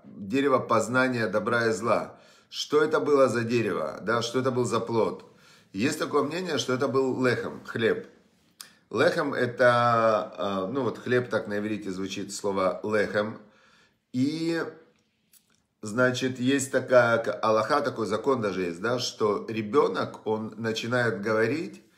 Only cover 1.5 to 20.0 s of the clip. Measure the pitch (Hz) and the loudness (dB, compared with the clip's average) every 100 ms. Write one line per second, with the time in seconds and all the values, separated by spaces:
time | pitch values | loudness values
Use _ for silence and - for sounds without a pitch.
1.5 | 117 113 107 113 95 78 - - - _ | 0 0 0 0 0 0 -12 -20 -20 _
2.5 | - - 147 160 156 139 143 131 113 113 | -10 0 2 4 2 2 4 4 4 0
3.5 | 120 104 82 76 - 92 117 113 131 131 | 0 0 -2 -4 -6 -2 -2 0 -2 0
4.5 | 123 117 113 110 117 95 - - - - | 0 0 -2 0 0 0 -2 -14 -20 -20
5.5 | - _ 98 127 156 156 143 135 165 180 | -20 _ -2 -2 -2 -2 0 -2 -4 -4
6.5 | 143 - 127 135 127 135 113 127 110 - | -4 -2 0 0 2 0 2 2 2 -2
7.5 | - - 117 110 - - - _ _ _ | -10 -10 -2 0 0 -4 -20 _ _ _
8.5 | _ - _ _ 110 160 170 147 - 123 | _ -20 _ _ 2 2 2 -2 0 -2
9.5 | - 123 120 120 117 113 107 - - 98 | 4 4 6 4 4 4 2 -2 -6 -4
10.5 | 98 92 139 120 - 120 123 123 110 98 | -4 -4 -2 -4 -4 0 0 0 -4 -4
11.5 | 104 104 104 95 92 95 104 98 - 101 | -4 -4 -6 -6 -6 -6 -6 -8 -6 -4
12.5 | 95 92 - 104 107 95 104 110 113 - | 0 0 -2 -2 0 2 0 -2 -6 -16
13.5 | _ _ _ _ _ _ 127 139 156 165 | _ _ _ _ _ _ -2 0 0 -2
14.5 | 165 - - - _ _ _ _ _ _ | -2 -4 -10 -20 _ _ _ _ _ _
15.5 | _ _ _ 107 110 127 120 131 123 123 | _ _ _ -8 2 2 2 -2 -2 0
16.5 | 139 131 131 - 127 120 113 107 - 110 | 0 0 -2 6 6 6 4 0 -2 2
17.5 | 110 107 147 - - 104 107 139 127 104 | 2 2 0 0 -2 -2 -2 2 2 0
18.5 | 92 90 85 107 123 - - 107 101 - | -2 -4 -4 -4 -2 -4 0 0 0 -2
19.5 | 110 104 135 165 151 | -6 0 2 2 0